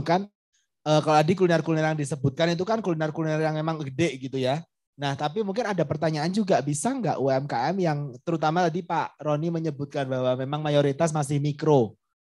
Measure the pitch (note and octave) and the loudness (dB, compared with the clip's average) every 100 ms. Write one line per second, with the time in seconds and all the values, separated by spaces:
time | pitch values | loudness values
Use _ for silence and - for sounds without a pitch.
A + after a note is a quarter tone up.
0 | D3 F3+ G3+ _ _ _ _ _ D3+ D3+ | 2 0 0 _ _ _ _ _ 2 2
1 | C#3 D3+ D#3 F#3+ F3+ E3 E3 D#3+ D#3 D#3 | 6 4 4 4 4 4 2 0 0 0
2 | C#3+ D3+ E3 - E3+ E3+ F#3 A3+ F#3+ D#3+ | -4 -2 -2 2 0 0 0 -2 0 -2
3 | D#3 D#3 D#3 D#3 D#3 D#3 D#3 D#3 C#3 C3 | -2 -2 -2 0 0 -2 -4 -4 -6 -2
4 | E3+ C3 C3 C3+ B2+ D3+ - _ _ - | -2 -2 -6 -2 0 -2 -6 _ _ -8
5 | C#3 C#3 D3+ F3+ G3+ G3 G#3 F#3 D3 D#3 | -6 -2 -4 -4 -4 -2 -2 -2 -2 0
6 | D#3+ D#3 D#3+ F#3+ F#3+ C#3+ C#3 D3 A#3 C4+ | -2 0 -2 0 2 2 2 -2 -2 -2
7 | F3+ - C3+ C3+ C#3 B2 C3+ F#3+ E3+ D3 | -2 0 0 0 -2 -2 -2 0 0 -2
8 | D3 A#2+ - E3 D#3 E3+ F3 E3+ F3 E3 | -6 -8 -4 0 0 2 0 -2 -4 -4
9 | B2+ - D3+ D3 E3+ E3 D#3+ C3+ C#3+ D3 | -4 -6 -2 0 0 -2 -4 -6 -6 -4
10 | C3 C3 B2+ B2+ C3 D3+ D3+ D3 C#3+ C#3 | -2 -2 0 -2 -2 -4 2 4 4 2
11 | E3 D#3 C#3 D3 D3 C#3+ D#3 C#3+ G#2+ - | 0 0 0 0 0 0 4 6 4 -2
12 | _ _ | _ _